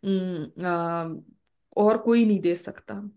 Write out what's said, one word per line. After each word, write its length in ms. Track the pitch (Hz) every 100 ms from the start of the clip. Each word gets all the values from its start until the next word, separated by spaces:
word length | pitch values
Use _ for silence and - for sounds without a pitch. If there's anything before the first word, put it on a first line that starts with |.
अम, 420 | 196 190 185 175 151 -
अ, 640 | 180 170 170 170 165 160 - _ _ _ _ -
और 220 | 208 220
कोई 260 | 233 233
नहीं 160 | 220 202
दे 140 | 170
सकता। 560 | 175 - - - 104 101